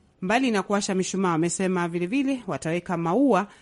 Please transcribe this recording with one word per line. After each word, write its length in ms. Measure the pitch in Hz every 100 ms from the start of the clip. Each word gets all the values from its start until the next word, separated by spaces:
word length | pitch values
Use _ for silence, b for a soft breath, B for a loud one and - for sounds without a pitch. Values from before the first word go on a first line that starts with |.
| _ _
Mbali 280 | 185 226 262
na 120 | 208
kuwasha 320 | 185 202 190
mishumaa, 360 | 190 180 190 190
wamesema 560 | 160 170 - 190 185 175
vilevile 540 | 175 175 262 269 269 208
wataweka 500 | 143 160 170 - 170
maua 500 | 170 196 285 190 202 B